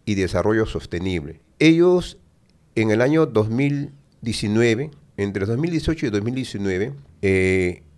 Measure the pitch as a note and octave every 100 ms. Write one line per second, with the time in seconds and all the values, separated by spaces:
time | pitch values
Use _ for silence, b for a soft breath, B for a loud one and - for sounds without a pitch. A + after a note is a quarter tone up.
0 | - G2 F#2 F#2 G#2 A2 G#2+ D#2+ - F2
1 | F#2+ F2 D2 - _ - D#3 E3 F3+ F3+
2 | - - _ _ _ _ _ A#2 A2 A2
3 | C3 D#3+ D#3 G#2+ G#2+ A#2 C#3+ C#3+ D3 -
4 | _ _ A2+ - G#2 G#2+ A#2 A2 D#3 -
5 | _ - G2+ G2 G2 A#2 E3+ D#3+ - D#3+
6 | B2+ G2+ A2 C3 B2 G2+ G2 F#2 A#2 C#3+
7 | - - G2 F#2+ F#2+ F#2+ F2+ - -